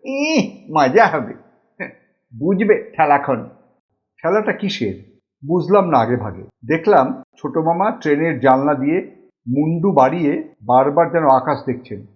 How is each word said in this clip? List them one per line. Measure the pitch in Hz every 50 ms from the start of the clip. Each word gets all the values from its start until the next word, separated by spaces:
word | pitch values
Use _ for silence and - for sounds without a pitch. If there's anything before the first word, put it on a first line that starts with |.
| _
"ইহ, | - 269 269 285 311 320 277 - - - - - - 156 156
মজা | 143 131 135 208 226
হবে, | 185 - 151 - - - - _ _ _ _ _ _ _ _ 190 - - _ _ _ _ _ _ _ 123 113
বুঝবে | 131 175 202 185 220 202 202 - - - -
ঠেলাখন।" | - 160 147 143 139 143 - 131 110 - - - _ _ _ _ _ _ _ _ _ _ _ _ _ -
ঠেলাটা | 160 185 214 208 - 185
কিসের? | - - 196 - - 123 101 92 - - _ _ _ _ _ _ _ 139
বুঝলাম | 139 170 180 151 143 196 202 190 175
না | 151 127
আগে | 113 113 123
ভাগে। | 117 101 107 90 82 -
দেখলাম | - _ _ - 113 156 160 160 214 202 160 127 127 127 - - _ _ _
ছোট | - 143 -
মামা | 170 160 160 170 175 196 220
ট্রেনের | 254 247 - 156 147 147 160 165 156 123
জানলা | 113 135 131 131 139 147 147
দিয়ে | 135 131 143 160 185 - - - _ _ _ _ _ _ 117
মুন্ডু | 123 143 151 156 165 170 160 196 180
বাড়িয়ে | 147 127 135 156 175 165 143 151 190 - - _ _ 107
বারবার | 104 123 127 135 147 143 160 170 160
যেন | 170 170 160
আকাশ | 139 131 127 - 156 143 123 -
দেখছেন। | 135 120 - - - 110 98 104 - _